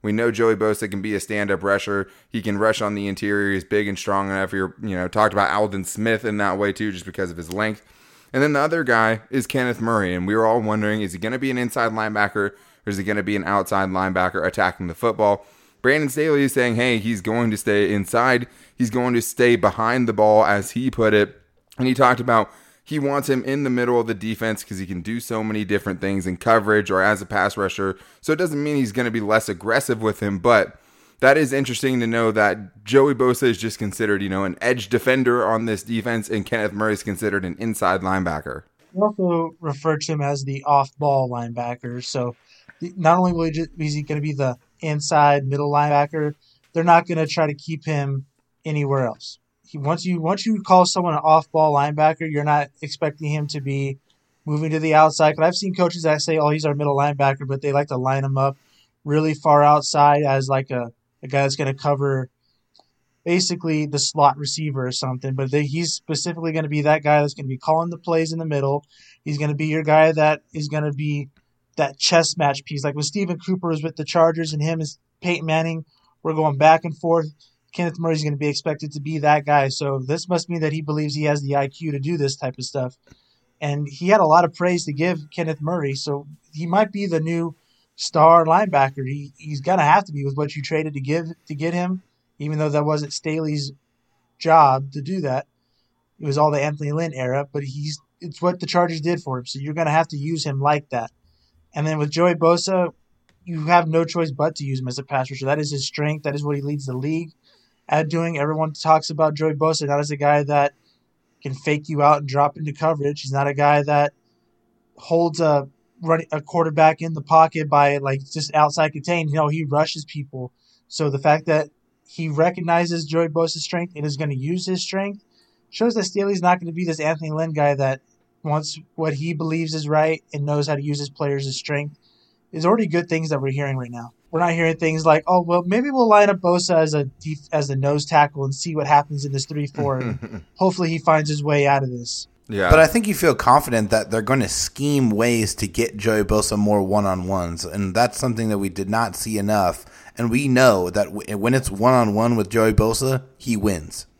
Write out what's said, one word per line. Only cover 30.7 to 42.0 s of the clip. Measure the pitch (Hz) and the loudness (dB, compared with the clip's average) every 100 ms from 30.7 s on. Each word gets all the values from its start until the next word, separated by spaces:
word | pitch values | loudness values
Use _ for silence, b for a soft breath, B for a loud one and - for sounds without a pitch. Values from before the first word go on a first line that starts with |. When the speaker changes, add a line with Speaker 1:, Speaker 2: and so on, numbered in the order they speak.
| - b b b b | -6 b b b b
Speaker 1:
that | 135 143 | 4 6
is | 139 | 2
interesting | 139 127 117 135 127 | 0 -2 -2 -2 0
to | 117 | 0
know | 117 113 | 2 2
that | 110 104 107 95 - | 4 2 2 -8 -18
Joey | 104 135 147 | 4 6 6
Bosa | 123 127 120 | 4 2 2
is | 127 110 | 0 0
just | 110 - | -6 -6
considered, | 104 - 107 101 | -8 -2 0 0
you | 98 | 0
know, | 95 | -2
an | 98 - | -4 -2
edge | 120 123 98 | -2 -2 -2
defender | - - 131 123 120 104 | 0 2 2 2 2 2
on | 113 113 | 0 -2
this | 104 | -4
defense, | - 113 120 117 107 | -4 -4 -2 -4 -2
and | 107 95 | -4 -2
Kenneth | 117 107 | -2 -2
Murray | 104 107 | -2 -2
is | 104 | -2
considered | - 92 107 98 92 | -4 -4 -2 -2 -6
an | - | -6
inside | 113 107 92 92 | -6 -2 0 0
linebacker. | 92 95 90 76 71 67 _ _ _ | 0 -2 -2 -4 -8 -14 _ _ _
Speaker 2:
He | 185 | -2
also | 214 208 180 170 165 - | -2 0 0 0 -4 -6
referred | 160 139 160 151 | -8 -4 -2 -2
to | 151 | -4
him | 151 | -2
as | 143 143 | -2 -4
the | 135 139 147 | -6 -6 2
off-ball | 143 135 - 147 139 127 | 2 2 -2 0 0 0
linebacker. | 123 117 117 120 123 123 123 | -4 -6 -6 -8 -8 -10 -10